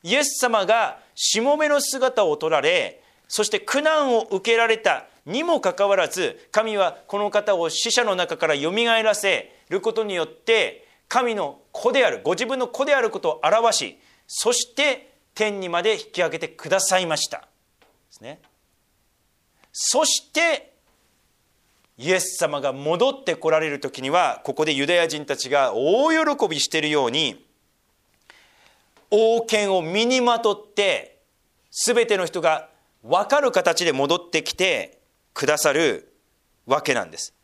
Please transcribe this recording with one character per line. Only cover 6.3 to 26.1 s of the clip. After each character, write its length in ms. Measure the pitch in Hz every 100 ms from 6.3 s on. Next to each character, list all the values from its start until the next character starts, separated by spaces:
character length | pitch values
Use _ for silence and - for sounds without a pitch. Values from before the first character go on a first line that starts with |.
| - -
神 260 | - 226 208
は 200 | 180 - -
こ 140 | 202
の 100 | 208
方 280 | 208 208 190
を 120 | 165
死 220 | 151 233
者 120 | 233
の 120 | 226 185
中 220 | 175 160
か 100 | 160
ら 80 | 147
よ 160 | 151
み 140 | 202 233
が 120 | 226
え 60 |
ら 100 | 220
せ 420 | 208 196 151 - _ _
る 120 | 185
こ 120 | 214
と 100 | 220
に 120 | 214 185
よ 80 |
っ 40 | 156
て、 600 | - - 226 139 - - _ _
神 280 | 254 247 214
の 260 | 151 - _
子 200 | - 233
で 160 | 262 226
あ 20 |
る、 120 | 120
ご 80 | 143
自 160 | 180 220
分 100 | 262
の 100 | 247
子 180 | - 277
で 100 | 277
あ 60 |
る 100 | 226
こ 80 | 196
と 100 | 170
を 120 | -
表 280 | 151 214 233
し、 260 | 202 120 - _ _ _
そ 260 | - 220
し 220 | 247 -
て 400 | - 285 - - _ _ -
天 240 | 214 202
に 100 | 185
ま 140 | 170
で 100 | 202
引 180 | 202 -
き 100 | -
上 80 | 165
げ 80 | 160
て 80 | 156
く 200 | - 156
だ 100 | 190
さ 180 | 185 185
い 80 | 175
ま 120 | 151
し 100 | -
た。 100 | -
で 40 | - _ _ _ _ _ _
す 120 | -
ね。 200 | 113 160 _ _ _ _ _ _ _ _ _ _ _ _ _
そ 320 | - - 285
し 280 | 311 - -
て、 400 | 302 339 302 - _ _ _ _ _ _ _ _ _ _ _ _ _
イ 140 | 131
エ 80 | 185
ス 180 | 180 -
様 220 | 165 147
が 140 | 135
戻 380 | 135 147 170 247
っ 120 | 269
て 120 | - 165
こ 160 | 160
ら 80 | 156
れ 100 | 156
る 100 | 143
時 220 | 139 131
に 80 | 131
は、 320 | 147 147 110
こ 120 | - 139
こ 100 | 156
で 80 |
ユ 140 | 139 143
ダ 80 | 175
ヤ 120 | 165
人 180 | 151 147
た 120 | 135
ち 120 | 127
が 240 | 143 131
大 380 | 104 139 214 294